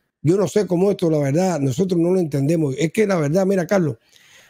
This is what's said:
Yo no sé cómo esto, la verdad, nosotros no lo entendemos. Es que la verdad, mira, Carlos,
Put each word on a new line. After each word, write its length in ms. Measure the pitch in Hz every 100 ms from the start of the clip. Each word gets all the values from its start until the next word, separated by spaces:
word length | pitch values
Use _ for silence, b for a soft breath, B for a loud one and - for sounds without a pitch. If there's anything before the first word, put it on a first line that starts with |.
| b _
Yo 160 | 147 196
no 120 | 180
sé 180 | 214 185
cómo 240 | 175 202
esto, 180 | 190 165
la 100 | 156
verdad, 420 | 139 156 185 156
nosotros 400 | 135 123 190 170
no 100 | 170
lo 80 | 185
entendemos. 560 | 160 143 139 170 147 131
Es 140 | 160
que 160 | - 202
la 80 |
verdad, 320 | 180 143 180 190
mira, 220 | 190 160
Carlos, 300 | 202 151 113 b b b b